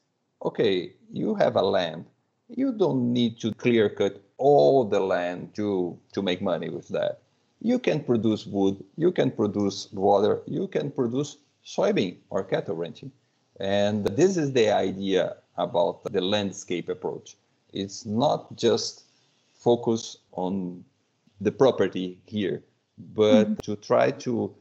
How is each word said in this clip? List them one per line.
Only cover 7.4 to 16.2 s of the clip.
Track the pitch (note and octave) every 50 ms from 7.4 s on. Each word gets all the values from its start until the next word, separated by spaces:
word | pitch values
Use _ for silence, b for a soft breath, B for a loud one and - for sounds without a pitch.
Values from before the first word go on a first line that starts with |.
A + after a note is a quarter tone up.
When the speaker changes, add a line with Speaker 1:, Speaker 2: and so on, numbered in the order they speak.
| _ _ _ _
Speaker 1:
You | - - - B2
can | - - D#3+ D3+
produce | - - B2 A2+ G#2 A2+ G#2+ G#2 -
wood, | - G2 G2 G2 G2 G2 G2 - - _
you | - D#3 F3+
can | F3+ - C#3+ C3+
produce | - - G#2+ G#2 F#2+ G#2 G2+ G2 F#2+ - - -
water, | - F#2+ F#2+ G2 G2+ G2 G#2 G#2 - - -
you | - C3+ D#3 F#3+
can | F#3+ - D#3+ D3+ C#3+
produce | C#3 - B2+ A#2 A#2+ C3+ C#3+ C#3 - _ _ _ _ _ _
soybean | - - - F3+ G3+ G#3+ E3+ A2 F2+ - - _ _
or | - F#2+ F#2+
cattle | - C#3 D#3+ D#3+ - E2+
ranching. | E2 E2+ D#2+ - - - C3 - _ _ _ _ _ _ _ _ -
And | - G2 G2+ G2+ G2+ G#2 G#2+ G#2 G2
this | G2+ G2+ B2 E3 G3 G3
is | E3+ D3+ C#3
the | C3 B2+ A2 G#2+
idea | G#2 F#2+ F#2+ F#2+ F#2 F#2+ G2 F#2+ F#2+ F2+ - - - - _ _ _
about | - F2 E2+ D#2+ F2 E2+ F2+ F2 - _ -
the | G2 F#2+